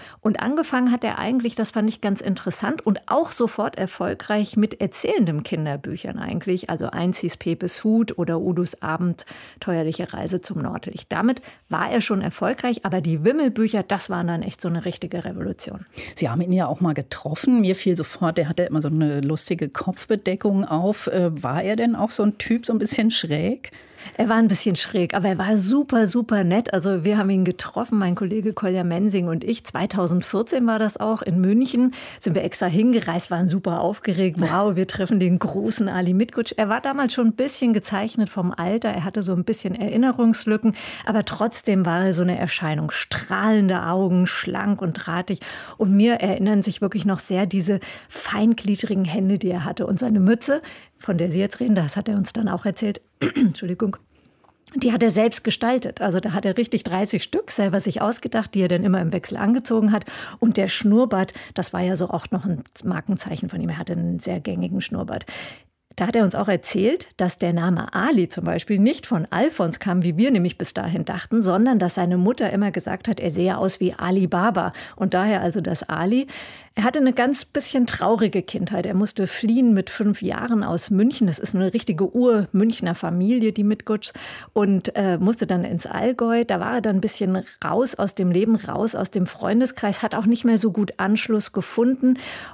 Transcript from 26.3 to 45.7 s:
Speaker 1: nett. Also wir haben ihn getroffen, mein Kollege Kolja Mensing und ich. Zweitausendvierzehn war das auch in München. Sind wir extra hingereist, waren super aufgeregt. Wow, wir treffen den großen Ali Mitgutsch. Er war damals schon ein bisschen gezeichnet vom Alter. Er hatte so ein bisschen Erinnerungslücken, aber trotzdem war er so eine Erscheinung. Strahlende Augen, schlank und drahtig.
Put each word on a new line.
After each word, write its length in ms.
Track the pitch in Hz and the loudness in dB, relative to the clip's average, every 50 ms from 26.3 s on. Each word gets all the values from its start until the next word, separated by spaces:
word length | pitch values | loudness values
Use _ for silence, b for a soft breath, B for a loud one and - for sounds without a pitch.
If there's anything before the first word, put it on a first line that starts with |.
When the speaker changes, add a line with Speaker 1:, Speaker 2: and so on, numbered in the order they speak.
| 220 202 185 | 0 2 4
Speaker 1:
nett. 300 | 170 180 226 233 - - | 4 4 2 2 2 -2
Also 300 | 185 156 202 190 175 156 | 0 0 0 0 2 2
wir 140 | 208 208 214 | 2 2 2
haben 120 | 196 196 | 2 2
ihn 140 | 196 185 185 | 2 4 2
getroffen, 520 | 185 180 - - - - - 240 - 226 208 | 2 0 -2 -8 -8 -4 -6 -2 0 0 2
mein 160 | 190 175 175 | 2 2 0
Kollege 400 | - 202 175 208 220 185 220 - | 0 -2 -2 -2 0 -2 -2 -2
Kolja 300 | - 214 185 185 185 175 | -2 -2 0 0 0 0
Mensing 440 | 175 165 175 208 214 190 190 175 170 | 0 0 2 2 2 2 2 0 0
und 160 | 165 - - | -2 -2 -2
ich. 200 | - 233 226 - | -2 -4 -4 -6
Zweitausendvierzehn 1040 | - - 139 185 - - 190 180 160 175 180 - - - 196 233 - 349 262 240 226 | -8 -4 -4 -4 -2 0 0 0 2 2 0 0 0 -2 -2 -2 0 0 2 2 2
war 100 | 220 214 | 2 2
das 200 | 220 208 - - | 0 0 -2 -2
auch 260 | 208 220 226 214 - | -2 -2 -2 -2 -2
in 180 | 196 170 185 | 0 0 2
München. 500 | 180 190 214 240 262 254 - 240 254 254 254 B B B B B | 4 4 4 4 2 2 2 2 2 2 2 B B B B B
Sind 160 | - 196 151 | -2 0 0
wir 80 | 190 - | 0 0
extra 240 | 180 - - 190 175 | -2 -4 -2 -2 0
hingereist, 640 | 156 202 220 254 240 226 - 170 165 175 - - | 2 4 4 4 4 2 0 0 -4 -4 -2 -2
waren 160 | 180 165 185 165 | -2 0 2 2
super 320 | 170 190 - 170 170 - | 0 0 0 -2 -2 0
aufgeregt. 600 | - 175 208 - - 208 175 180 190 185 160 175 | 0 -2 -2 -2 -2 -2 0 2 0 0 2 0
Wow, 340 | 175 156 160 185 202 214 180 | 0 2 2 2 2 2 2
wir 100 | 180 185 | 0 -2
treffen 340 | 185 - - 190 - 233 190 | -2 -2 -4 -2 0 2 2
den 200 | 185 175 180 175 | 4 4 2 2
großen 500 | - - - 196 208 226 220 - 202 190 | 2 0 -2 -2 -2 -2 0 0 -2 0
Ali 240 | - 180 180 175 180 | 0 0 0 2 2
Mitgutsch. 400 | 190 240 - - 240 226 - - | 2 2 0 -2 -6 -4 -4 -2
Er 140 | - 220 196 | -2 0 0
war 120 | 220 247 | 0 -2
damals 320 | - 277 269 285 269 233 - | -2 -4 -2 0 -2 -2 0
schon 140 | 254 233 226 | 2 2 2
ein 80 | 214 | 2
bisschen 380 | - 262 285 - - 254 233 220 | 2 -2 -2 -2 0 0 2 2
gezeichnet 560 | 208 - - 208 190 208 226 - 233 208 - | 2 0 -2 -4 -4 -4 -2 0 -2 -2 -2
vom 220 | - 196 175 180 | 0 -2 -2 -2
Alter. 380 | - - 170 175 214 233 - 214 | -2 -2 -2 -2 -2 0 0 -2
Er 160 | - - 151 | -2 -2 -4
hatte 180 | 190 - 214 185 | -4 -4 -4 -2
so 100 | 185 185 | 0 0
ein 120 | 180 175 | 0 0
bisschen 280 | - 220 - - 185 180 | -2 -2 -4 -4 -6 -4
Erinnerungslücken, 1000 | 233 - - - 220 254 262 247 254 233 226 220 - - 220 214 214 233 220 B B B B B B B | -4 -4 0 2 4 4 4 4 4 4 4 4 2 2 0 0 2 2 0 B B B B B B B
aber 200 | - 202 220 - | -2 0 0 0
trotzdem 600 | - - - 208 226 - - - 214 196 190 180 | -2 -2 -2 -2 -2 -2 -2 0 2 2 4 4
war 200 | 175 165 175 190 | 2 2 2 2
er 80 | 190 175 | 2 2
so 80 | 170 | 2
eine 160 | 180 180 - - | 2 0 2 0
Erscheinung. 540 | 180 - - - 180 156 156 151 156 151 | -2 -4 -4 -4 -2 -2 -2 -2 -2 -4
Strahlende 960 | - - - - - - - - 190 196 196 220 220 214 202 185 185 175 - 165 | -4 -6 -6 -6 -6 -8 -4 -4 -4 0 2 4 4 4 4 4 2 0 0 0
Augen, 400 | 180 190 196 180 180 180 180 170 | 0 2 2 4 4 4 4 2
schlank 560 | - - - 180 190 196 196 208 202 - 190 | 0 -4 -4 -4 -4 -2 0 0 0 0 0
und 100 | 170 156 | -4 -4
drahtig. 460 | - - 170 165 175 180 - 190 - B B B B B B | -4 -6 -4 -4 -4 -2 -4 -6 -6 B B B B B B